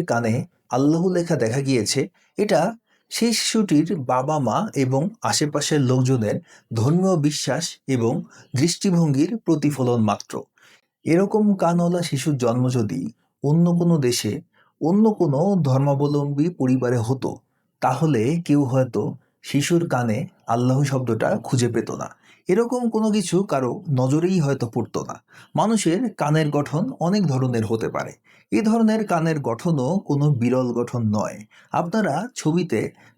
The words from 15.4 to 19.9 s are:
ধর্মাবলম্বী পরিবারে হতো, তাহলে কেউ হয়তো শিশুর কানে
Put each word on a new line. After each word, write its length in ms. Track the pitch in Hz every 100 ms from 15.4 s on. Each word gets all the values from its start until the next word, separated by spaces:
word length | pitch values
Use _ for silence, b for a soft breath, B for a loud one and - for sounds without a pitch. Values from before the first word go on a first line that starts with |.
| 190 196
ধর্মাবলম্বী 840 | 135 135 143 139 143 147 143 143 170
পরিবারে 480 | 170 131 131 123 123
হতো, 320 | 110 131 - - _ _ _ _
তাহলে 400 | 123 131 160 123 117 170
কেউ 160 | 170 147
হয়তো 380 | 131 131 127 104 - - _ _
শিশুর 400 | - 139 143 170
কানে 300 | 170